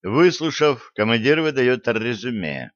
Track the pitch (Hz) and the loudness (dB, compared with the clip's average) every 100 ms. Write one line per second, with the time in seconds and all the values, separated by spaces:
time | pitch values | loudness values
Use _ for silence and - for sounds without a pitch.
0 | 95 123 175 - 156 - 151 127 - - | -2 2 2 2 -6 0 0 0 -8 -2
1 | 107 117 113 156 156 135 123 127 - 113 | 0 2 2 2 0 0 0 2 -2 -2
2 | 113 117 117 113 80 67 58 | -4 -6 -8 -6 -6 -8 -12